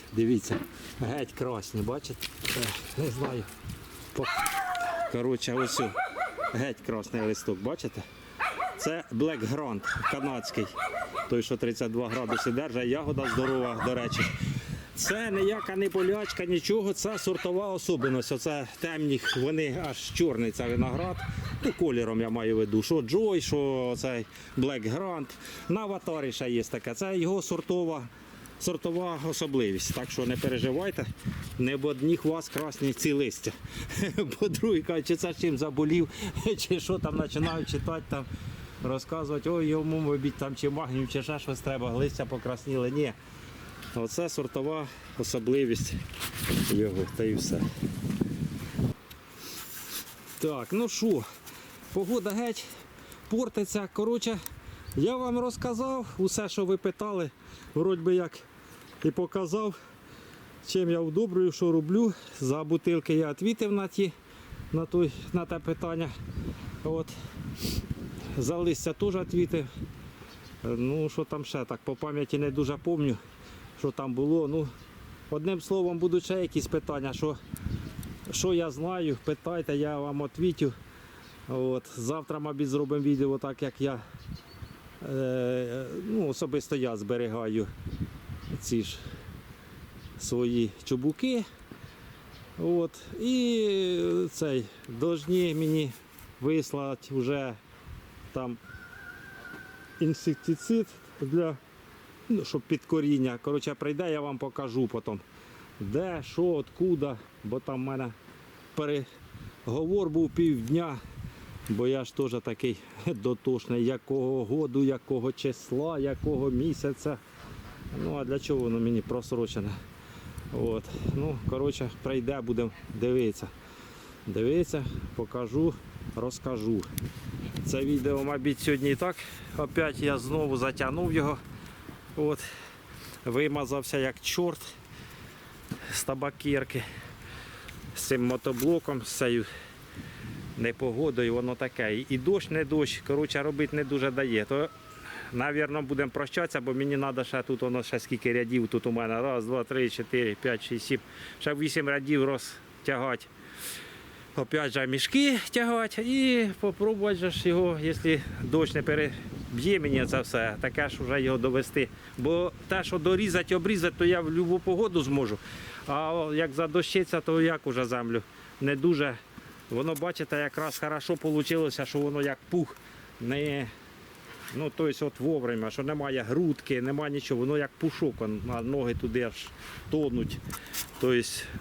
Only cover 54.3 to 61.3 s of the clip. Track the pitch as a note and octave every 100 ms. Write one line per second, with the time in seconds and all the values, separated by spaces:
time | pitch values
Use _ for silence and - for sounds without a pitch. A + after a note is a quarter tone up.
54.3 | G#3 - - - - - - F3+ B3+ B3
55.3 | A#3+ B3 A#3 B3+ A3+ C4 C4 A3 - F#3+
56.3 | - G#3 - F#3 F#3+ G3 - G#3 G3 D3+
57.3 | - - - - D3+ F3 F3+ E3 F3+ E3+
58.3 | - - - - - - - D#3+ E3 F3
59.3 | G3 F3 G#3 G#3+ - - - - - -
60.3 | - - - - F#3+ F3 E3+ E3 D#3 A3+